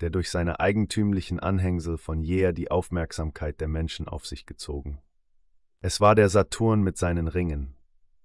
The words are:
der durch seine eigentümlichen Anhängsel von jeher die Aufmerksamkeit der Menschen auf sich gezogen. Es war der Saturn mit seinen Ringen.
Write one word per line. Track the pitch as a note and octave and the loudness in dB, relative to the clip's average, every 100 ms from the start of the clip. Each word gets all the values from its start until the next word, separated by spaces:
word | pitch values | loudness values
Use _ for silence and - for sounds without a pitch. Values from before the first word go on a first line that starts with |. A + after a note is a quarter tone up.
der | E2+ | -4
durch | F2+ - | -2 -2
seine | F2+ E2+ - | -2 -2 0
eigentümlichen | G2+ G#2 G2+ G#2+ G#2 F#2+ - F2+ | 2 2 0 0 0 0 -2 -4
Anhängsel | F#2 G2 F#2 F2 E2 D#2+ | 0 0 0 -2 -4 -6
von | - D#2+ | -4 -4
jeher | D#2+ F#2 F#2 | 0 2 2
die | D#2+ - | 0 -2
Aufmerksamkeit | F2 - F2 E2 - D#2 - D2+ - | -2 0 -4 -4 -4 -6 -6 -8 -6
der | D2+ | -4
Menschen | D#2+ E2 - - | -2 -4 -6 -10
auf | - | -10
sich | - - - | -10 -14 -14
gezogen. | - - C#2+ C#2 C#2+ _ _ _ _ _ _ _ _ | -14 -10 -10 -10 -12 _ _ _ _ _ _ _ _
Es | F#2 - | -6 4
war | G#2 | 6
der | G#2+ G2+ | 8 6
Saturn | G2+ F#2 - A2+ G#2+ | 4 2 2 2 4
mit | F#2+ - | 2 0
seinen | F2 F2 D#2+ | 0 0 0
Ringen. | F2+ F2 C#2+ C2+ - _ _ _ _ | -2 -2 -4 -8 -14 _ _ _ _